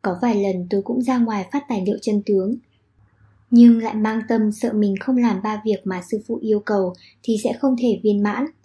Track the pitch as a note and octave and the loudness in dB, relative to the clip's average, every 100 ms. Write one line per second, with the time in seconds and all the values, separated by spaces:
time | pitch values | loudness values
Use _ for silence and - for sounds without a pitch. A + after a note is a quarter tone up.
0 | G#3 F3+ B3 G#3 G3 F#3 F3+ G3+ G3+ A#3+ | -6 -2 -2 0 -2 -4 -2 -4 -2 -4
1 | B3 B3+ A3+ G#3+ F3+ C#4+ - G#3+ F#3 - | -2 0 0 -2 -6 -8 -4 -4 -4 -4
2 | - G#3+ G3+ G3 F#3+ A#3+ _ _ _ _ | -2 -2 0 0 0 -6 _ _ _ _
3 | _ _ _ _ _ A#3+ A#3+ A3+ A3+ G#3+ | _ _ _ _ _ 8 8 8 0 -2
4 | G#3+ A3+ G#3+ A3+ G#3+ G#3 A#3 G#3+ G3+ F#3+ | -2 -2 -2 0 0 -2 -2 0 0 -2
5 | - B3 A#3+ F#3+ G#3+ G#3+ A3 G3 F#3+ F#3 | -2 2 2 0 -4 -4 -2 -2 -4 -8
6 | F3+ G#3+ G#3 A#3 A3 G#3 G#3 G#3 F#3 F#3 | -6 -6 -4 -6 0 -2 0 0 0 -6
7 | - _ - G#3+ A#3+ A#3+ C#4 B3 B3 F#3 | -20 _ -4 -2 -2 -2 0 2 0 0
8 | G#3+ G3+ G#3 A3 D4+ _ | 0 0 0 -2 -6 _